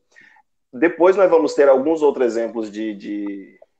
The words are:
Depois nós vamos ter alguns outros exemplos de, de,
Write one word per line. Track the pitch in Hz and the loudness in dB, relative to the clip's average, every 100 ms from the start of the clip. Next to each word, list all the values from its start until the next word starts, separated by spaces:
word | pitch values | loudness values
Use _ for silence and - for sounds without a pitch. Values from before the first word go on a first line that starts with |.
| _ _ _ _ _ _ _ | _ _ _ _ _ _ _
Depois | 123 165 170 180 196 | -2 -2 2 2 4
nós | 185 | 4
vamos | 165 147 | 4 2
ter | - 139 | 2 4
alguns | 131 143 160 | 4 2 0
outros | 147 127 123 | 0 2 0
exemplos | 110 113 113 110 | -2 -6 -6 -10
de, | 104 110 | -8 -10
de, | 101 104 104 101 98 95 - _ _ | -10 -10 -8 -8 -10 -16 -20 _ _